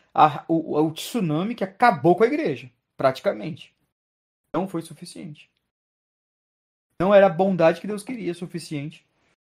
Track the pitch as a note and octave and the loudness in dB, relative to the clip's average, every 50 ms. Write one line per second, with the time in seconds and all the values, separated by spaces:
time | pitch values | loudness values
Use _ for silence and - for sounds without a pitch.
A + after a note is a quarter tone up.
0 | _ _ - - D3 D#3 C#3+ - - - E3 E3 - B2+ C3 D3 D#3 D#3+ D3+ - | _ _ 2 4 4 4 4 0 -6 -4 -4 -4 -2 -2 -2 0 0 -2 -2 -6
1 | - - - B3 G3+ D#3+ D3 D#3 F#3 A3 A#3+ - - - - - A#3+ A#3+ G#3 D3 | -10 -8 -6 -4 -2 -2 -2 -2 -4 -4 -6 -6 -8 -8 -2 2 2 2 2 4
2 | A#2+ E3 F3 - A3+ B3 D4 D4+ D#4 G3 C#3+ A#2 B2+ B2+ _ _ _ _ _ - | 2 2 4 4 2 2 0 0 -2 -4 -6 -6 -10 -16 _ _ _ _ _ -2
3 | - C3+ B2+ - - - A2+ G#2+ G#2 - - - - - _ _ _ _ _ _ | 0 0 0 0 -2 -4 -4 -4 -6 -12 -12 -14 -16 -20 _ _ _ _ _ _
4 | _ _ _ _ _ _ _ _ _ _ - E3 F#3 F#3+ - E3 E3 - D#3 - | _ _ _ _ _ _ _ _ _ _ -6 -6 -6 -4 -6 -8 -10 -10 -14 -20
5 | - E3+ - - D#3 D#3+ D3 - _ _ _ _ _ _ _ _ _ _ _ _ | -20 -18 -16 -16 -16 -16 -16 -18 _ _ _ _ _ _ _ _ _ _ _ _
6 | _ _ _ _ _ _ _ _ _ _ _ _ _ _ _ _ _ _ _ - | _ _ _ _ _ _ _ _ _ _ _ _ _ _ _ _ _ _ _ -2
7 | E3 F#3+ G#3 G3 G3 F#3+ E3 D#3 F#3+ G3 F#3+ E3 E3+ E3 E3 E3+ - G3 G#3+ G3+ | 2 6 8 8 8 6 6 2 0 0 2 4 4 4 2 0 -4 -10 -10 -10
8 | G3+ - C4 A#3 F#3 F3 F3 - F#3 D#3+ - F3 - - D#3+ C#3+ C#3 D#3 E3 - | -10 -10 -12 -8 -8 -8 -8 -8 -10 -12 -12 -12 -12 -10 -10 -10 -10 -10 -14 -16
9 | _ _ _ _ _ _ _ _ _ | _ _ _ _ _ _ _ _ _